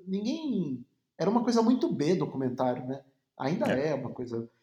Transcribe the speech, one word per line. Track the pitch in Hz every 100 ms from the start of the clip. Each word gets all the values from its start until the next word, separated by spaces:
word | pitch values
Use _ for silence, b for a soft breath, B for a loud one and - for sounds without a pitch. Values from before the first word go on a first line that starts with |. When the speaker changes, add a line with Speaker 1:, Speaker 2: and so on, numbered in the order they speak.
| 185
Speaker 1:
ninguém, | 196 220 320 302 202 156 127 - _ _ -
era | 170
uma | 233
coisa | 240 226
muito | 226 262 -
B | - 151
documentário, | 180 139 135 127 117 127 123 127
né? | 135 - _ _ -
Ainda | 131 175 277
Speaker 2:
É. | 131 151
Speaker 1:
é |
uma | 135 120
coisa. | 123 117 117 113 _